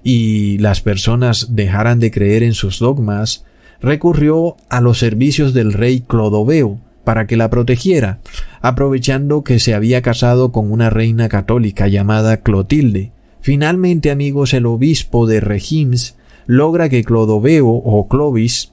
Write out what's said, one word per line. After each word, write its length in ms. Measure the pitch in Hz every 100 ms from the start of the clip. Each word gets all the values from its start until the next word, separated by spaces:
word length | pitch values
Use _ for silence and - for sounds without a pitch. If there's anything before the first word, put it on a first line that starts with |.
y 540 | 120 120 110 107 101 101
las 240 | 104 95
personas 720 | - 101 - 120 123 113 113 110
dejaran 420 | 98 101 113 120
de 140 | 113
creer 320 | 104 101 110
en 100 | 117
sus 240 | 107 - -
dogmas, 680 | 120 139 107 104 110 - - _ - _
recurrió 760 | 123 147 175 151 147 160 170 - _
a 120 | 127
los 180 | 120 117
servicios 540 | 117 107 139 143 139
del 200 | 127 107
rey 320 | 101 120 127 123
Clodoveo 720 | 117 107 104 110 156 117 101 - _
para 240 | - 113 104
que 100 | 113
la 140 | 113
protegiera, 680 | 123 120 120 185 170 104 107 - - - -
aprovechando 800 | 120 127 139 135 123 135 143 151
que 160 | 143 117
se 160 | 120
había 260 | 107 113 123
casado 520 | 123 113 123 127 127
con 200 | 117 107
una 160 | 110 113
reina 400 | 110 113 113 113
católica 600 | 101 - 120 110 98 98
llamada 500 | 101 101 110 110 110
Clotilde. 720 | 120 98 98 151 131 98 101 - _ _
Finalmente, 680 | - 143 151 180 180 165 147
amigos, 440 | 143 143 143 131
el 100 | 131
obispo 600 | 117 117 143 160 - 120 113
de 140 | 110
Reims 760 | 101 101 - 156 139 123 - _ - - -
logra 420 | 127 156 170 160
que 160 | 123
Clodoveo 640 | 107 113 110 107 123 160 123
o 400 | 117 120 104 98
Clovis 640 | 131 147 117 117 - -